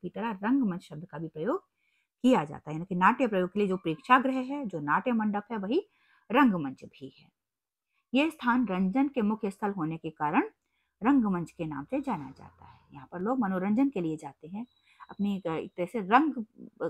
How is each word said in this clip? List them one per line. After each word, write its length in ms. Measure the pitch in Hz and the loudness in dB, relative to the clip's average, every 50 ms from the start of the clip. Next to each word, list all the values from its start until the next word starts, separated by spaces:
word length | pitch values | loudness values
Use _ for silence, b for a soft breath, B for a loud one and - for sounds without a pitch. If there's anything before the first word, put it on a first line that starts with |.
| - | -10
की 60 | 180 | -10
तरह 220 | - 190 214 233 202 190 196 | -8 -6 -6 -6 -6 -4 0
रंगमंच 400 | 226 262 277 254 196 170 185 - | 0 2 2 2 2 0 -2 -6
शब्द 220 | - 156 151 180 | -12 -14 -14 -14
का 140 | - - 147 | -12 -10 -10
भी 100 | 165 160 | -10 -10
प्रयोग 380 | - 156 160 214 320 403 _ _ _ _ _ _ _ _ _ _ _ _ - | -8 -6 -4 -2 -2 -4 _ _ _ _ _ _ _ _ _ _ _ _ 4
किया 200 | 247 254 185 151 | 4 4 4 2
जाता 260 | 151 139 135 - - | -2 -8 -14 -10 -8
है, 40 | 151 | -8
यानी 100 | 156 175 | -8 -6
कि 100 | - 185 | -4 0
नाट्य 320 | 180 180 202 247 247 269 | 4 4 4 6 4 0
प्रयोग 260 | 226 208 185 180 180 - | 0 2 2 0 0 0
के 60 | 208 | 0
लिए 100 | 208 185 | 0 0
जो 80 | 185 | 0
प्रेक्षागृह 600 | 185 - 160 156 - - - 254 262 247 269 262 262 254 | -2 -2 -4 -4 -4 2 6 6 6 6 4 0 -2 -4
है, 200 | 254 277 294 277 | -4 -6 -6 -6
जो 140 | 196 - 160 | -6 -6 -6
नाट्य 320 | 147 143 151 185 - 254 240 | -2 2 0 2 2 2 0
मंडप 320 | 220 214 214 202 202 - - 233 | 0 0 0 -2 -2 -4 -6 -8
है, 40 | |
वही 240 | 214 190 190 262 370 415 _ _ _ _ _ _ _ _ - | -6 -4 0 0 -2 -2 _ _ _ _ _ _ _ _ 0
रंगमंच 540 | 208 269 294 240 190 170 143 135 135 - - | 4 6 6 6 4 2 -2 -6 -8 -12 -16
भी 280 | - _ - 135 135 - - | -20 _ -18 -18 -18 -18 -20
है। 100 | - _ _ _ _ _ _ _ _ _ _ _ _ _ _ _ _ - - | -20 _ _ _ _ _ _ _ _ _ _ _ _ _ _ _ _ -2 2
ये 180 | 262 294 330 | 2 2 2
स्थान 360 | 311 - - 240 233 247 254 | 0 -4 -2 0 2 2 2
रंजन 420 | 196 185 180 190 185 190 262 277 285 | 0 0 0 0 0 2 2 0 0
के 140 | - 262 214 | 0 0 0
मुख्य 280 | 208 214 214 - 196 | 0 0 -2 -4 -6
स्थल 200 | 190 - 220 202 | -6 -4 -4 -4
होने 260 | 202 190 156 156 160 | -4 -2 -4 -4 -4
के 140 | 160 - 160 | -6 -8 -12
कारण 380 | - - 151 147 170 240 381 440 _ _ _ _ _ _ _ _ _ - - | -8 -4 -4 0 0 0 0 -2 _ _ _ _ _ _ _ _ _ -4 0
रंगमंच 480 | 254 285 269 220 208 185 175 165 - | 4 4 4 4 2 0 -2 -2 -6
के 140 | - - 170 | -8 -8 -6
नाम 200 | 156 147 135 143 | -6 -4 -6 -6
से 160 | - 262 294 | -4 -6 -6
जाना 300 | 262 269 220 156 139 131 | -2 -2 -4 -4 -4 -10
जाता 340 | 135 - 95 92 - _ - | -14 -18 -20 -20 -20 _ -20
है। 140 | - - - _ _ 135 | -20 -20 -20 _ _ -20
यहाँ 140 | 143 135 - - | -20 -20 -14 -10
पर 80 | 208 | -6
लोग 180 | 185 220 262 262 | -2 -2 0 0
मनोरंजन 500 | 220 190 190 180 185 202 214 233 277 277 | 0 0 0 0 0 2 2 4 2 2
के 120 | - 190 | 2 -2
लिए 160 | 170 160 156 | -4 -4 -4
जाते 320 | 156 - 139 - _ - 156 | -6 -8 -12 -16 _ -18 -14
हैं, 180 | 190 208 247 - _ b b b b b b b | -12 -12 -12 -12 _ b b b b b b b
अपनी 260 | - - 202 208 196 | -6 -4 -2 -2 -2
एक, 100 | 185 - | -2 -4
एक 260 | 170 160 151 - - - | -4 -4 -4 -6 -8 -6
तरह 100 | - 175 | -6 -6
से 140 | 175 - 233 | -4 -2 -4
रंग, 320 | 190 180 220 269 320 302 - 247 214 - _ - - - _ - - 165 | 0 4 6 6 6 4 0 -4 -8 -10 _ -20 -20 -20 _ -6 -6 -6